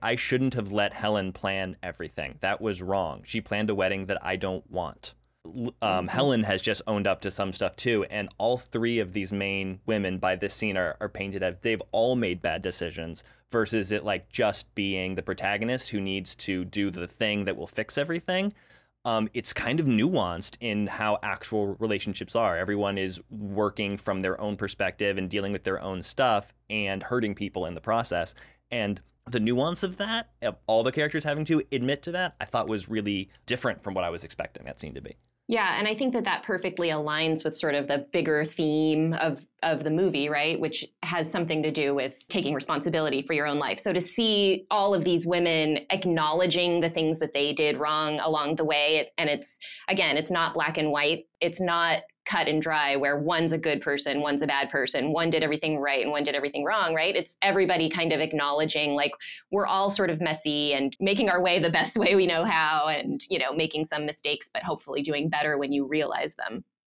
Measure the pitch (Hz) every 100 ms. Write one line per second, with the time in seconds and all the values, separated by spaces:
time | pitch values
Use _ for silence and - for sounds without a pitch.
0 | 113 123 - 127 131 123 101 104 101 -
1 | 107 107 95 - 98 95 92 - 90 85
2 | 80 - 69 - 95 - 110 90 90 98
3 | 82 57 - 113 - 104 107 98 95 98
4 | 95 95 90 95 95 92 - 92 80 -
5 | - - _ _ - 127 120 - 107 92
6 | 90 131 139 120 107 95 107 104 - 104
7 | 98 92 98 - 95 - 95 - 123 110
8 | - 104 95 - 110 123 - 117 117 117
9 | 92 98 95 101 98 98 95 92 - 107
10 | 92 92 92 92 101 - 107 95 85 -
11 | 104 - 98 95 92 87 117 110 - 107
12 | 120 127 104 87 85 82 92 - 87 85
13 | 82 82 - - _ 117 104 113 95 104
14 | 95 95 - - 107 - - - 98 95
15 | 92 92 - 92 98 101 113 127 - 104
16 | 98 98 92 - - 92 90 104 98 90
17 | 87 - 110 104 98 87 85 - 107 -
18 | 151 170 - 185 202 - _ - _ _
19 | 120 110 107 120 - - 120 156 143 107
20 | 147 165 90 85 - - 117 104 101 -
21 | 107 104 104 92 - 110 101 95 110 101
22 | 107 92 95 117 107 85 92 101 101 98
23 | 95 90 - 110 104 101 104 - 101 101
24 | - 95 95 - 104 101 98 - 95 -
25 | 101 95 92 101 98 101 95 95 95 92
26 | - - 127 104 - _ - 107 101 95
27 | - 123 110 95 101 95 85 82 - 113
28 | 117 87 85 - - _ - 120 104 98
29 | - _ - 117 110 123 151 175 190 185
30 | 208 226 226 - 120 - - 113 120 156
31 | 151 156 151 147 156 156 - 135 123 139
32 | - 175 180 - - 123 107 107 90 110
33 | 104 98 92 - - 123 123 - 101 95
34 | 85 85 82 - - - - - 76 67
35 | 69 - _ _ - 226 190 131 208 220
36 | 262 233 202 170 - 185 185 160 170 156
37 | 151 151 160 156 156 156 156 143 143 143
38 | 143 175 160 151 156 - 156 151 156 156
39 | 165 165 160 139 - - 165 147 147 160
40 | 185 139 147 151 156 - 156 - - -
41 | 160 175 160 - 165 156 151 156 143 143
42 | 135 - - 196 139 143 - 147 170 160
43 | 156 135 139 151 147 147 131 95 208 175
44 | 175 - 226 208 196 185 - 208 202 190
45 | 170 170 170 175 170 160 156 147 - 196
46 | 180 160 151 160 180 165 175 170 165 165
47 | 156 160 151 143 143 143 151 131 151 156
48 | 151 151 160 151 147 160 156 147 147 156
49 | - - 151 143 - - - - - 196
50 | 165 143 160 175 135 170 151 156 156 147
51 | 147 160 - - 170 170 180 170 170 156
52 | - _ - 170 147 156 160 156 143 139
53 | 139 147 151 165 165 160 160 117 156 143
54 | 143 139 147 143 147 139 139 143 127 143
55 | 143 160 165 160 151 151 160 151 143 139
56 | 120 147 143 143 143 143 147 214 170 160
57 | 170 180 180 - 196 196 185 170 160 180
58 | 165 156 151 151 143 147 156 151 147 143
59 | 147 - - - - 202 - 190 202 202
60 | 180 160 165 156 156 147 147 139 139 -
61 | 190 202 214 180 180 175 165 165 160 220
62 | 208 196 175 165 220 160 156 156 156 147
63 | 139 143 - 180 131 151 160 151 156 151
64 | 151 151 147 147 - - 180 151 - 135
65 | 143 143 160 151 151 143 139 143 135 156
66 | 147 - 151 - - 110 - _